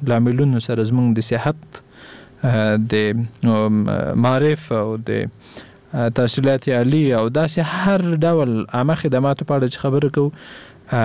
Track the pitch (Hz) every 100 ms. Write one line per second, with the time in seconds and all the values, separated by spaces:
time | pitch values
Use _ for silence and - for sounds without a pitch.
0 | 131 117 120 123 143 123 - 117 110 127
1 | 123 110 107 117 147 156 - - - -
2 | - - - - 131 113 110 107 110 107
3 | 107 113 117 - 120 110 107 107 104 98
4 | - - 120 131 147 151 - 113 107 110
5 | 113 107 107 - - - - - - 135
6 | 117 113 120 - 135 135 - 123 123 151
7 | 143 117 113 139 156 165 156 180 190 196
8 | 175 160 165 165 135 113 - 120 135 160
9 | 156 127 139 139 - 143 127 - 139 139
10 | 147 147 143 - - - - - - 123